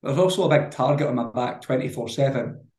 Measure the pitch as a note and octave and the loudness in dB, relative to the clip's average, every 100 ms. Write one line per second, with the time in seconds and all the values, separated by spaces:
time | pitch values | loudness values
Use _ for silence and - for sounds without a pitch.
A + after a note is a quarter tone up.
0 | - C#3+ F#3 F#3+ E3+ D3 - - C3 C#3+ | -2 2 2 2 4 4 2 0 2 2
1 | D3 B2 A#2 B2 B2 - - C3 - - | 2 0 -2 -2 -4 -6 -4 -2 -2 -6
2 | A2+ - C#3 C#3 A#2 - - | -8 0 0 0 -6 -10 -18